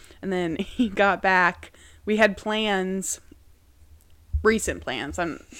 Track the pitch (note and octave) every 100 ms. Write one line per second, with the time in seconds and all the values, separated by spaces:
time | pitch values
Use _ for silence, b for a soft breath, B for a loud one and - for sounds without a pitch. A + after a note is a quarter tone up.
0 | B B F#3+ F#3 E3+ D#3+ G3 - A#3 G3
1 | G3+ F#3 G3 F#3 F3 F#3 - b b b
2 | - G#3+ G#3+ F#3+ G#3+ G#3+ G#3+ F#3+ F#3 F#3+
3 | F#3+ - - - - - _ _ - -
4 | - - - - G#3+ A3 - - - B2
5 | C#3+ D#3+ E3+ - - B